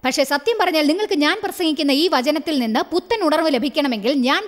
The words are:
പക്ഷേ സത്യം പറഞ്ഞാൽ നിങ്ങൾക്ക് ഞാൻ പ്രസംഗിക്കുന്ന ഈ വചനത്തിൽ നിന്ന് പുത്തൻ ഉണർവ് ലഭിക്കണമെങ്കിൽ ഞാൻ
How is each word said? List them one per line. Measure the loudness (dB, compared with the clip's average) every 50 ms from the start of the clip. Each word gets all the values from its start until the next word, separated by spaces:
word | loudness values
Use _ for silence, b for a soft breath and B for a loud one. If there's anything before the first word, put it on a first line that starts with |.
| -2
പക്ഷേ | -2 0 0 0
സത്യം | 0 0 -2 0 -2 0 2
പറഞ്ഞാൽ | 0 2 2 2 2
നിങ്ങൾക്ക് | 2 2 0 0 -2 0
ഞാൻ | 0 2 0 0 -2 -4
പ്രസംഗിക്കുന്ന | -6 -4 -2 -2 -2 0 0 0 0
ഈ | 2 2 2
വചനത്തിൽ | 2 2 2 0 0 -2 -2 -2 -2 -2 0
നിന്ന് | 0 0 0 -2
പുത്തൻ | -2 0 -2 -4 -2 -2 -2 0 2
ഉണർവ് | 2 2 2 2 0 0
ലഭിക്കണമെങ്കിൽ | 0 -2 -2 -2 0 0 0 -2 -2 -2 0 0
ഞാൻ | 2 2 2 0 0 0